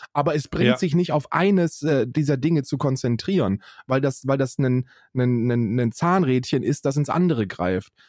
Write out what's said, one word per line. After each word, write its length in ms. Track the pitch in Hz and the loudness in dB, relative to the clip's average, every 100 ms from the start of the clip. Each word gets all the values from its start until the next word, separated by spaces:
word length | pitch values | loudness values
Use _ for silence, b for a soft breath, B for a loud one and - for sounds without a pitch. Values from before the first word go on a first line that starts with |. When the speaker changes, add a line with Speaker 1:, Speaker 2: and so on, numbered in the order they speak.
| B | B
Speaker 1:
Aber 220 | 143 151 | -2 0
es 140 | 151 - | -2 -4
bringt 220 | 156 123 | 0 2
Speaker 2:
Ja. 60 | 127 | 2
Speaker 1:
sich 200 | 180 175 | 2 0
nicht 160 | 175 | 0
auf 180 | 147 - | -2 -2
eines, 540 | 156 196 190 170 - | 0 2 2 2 -2
äh, 200 | 143 139 120 | 0 0 0
dieser 280 | 151 147 135 | 0 0 0
Dinge 280 | 160 160 | 2 0
zu 140 | 131 135 | -2 -2
konzentrieren, 840 | 143 131 127 117 - 190 101 101 B B - | -2 0 -2 -2 0 0 0 -2 B B -4
weil 140 | 131 | 0
das, 260 | 139 - 131 | 0 -2 -2
weil 120 | 135 | 0
das 200 | 131 - | -2 0
ein, 300 | 131 127 - b b | 0 0 -2 b b
ein, 340 | 127 123 120 120 | -2 0 2 0
ein, 260 | 120 110 123 | 0 0 0
ein 140 | 120 | -2
Zahnrädchen 720 | - 175 190 139 127 127 135 | 0 0 2 2 0 0 -2
ist, 200 | - 147 | -2 -2
das 120 | 143 139 | -2 -2
ins 140 | 143 | -2
andere 360 | 165 175 120 95 | 0 0 0 -2
greift. 460 | - 87 92 - _ | -2 -2 -2 -6 _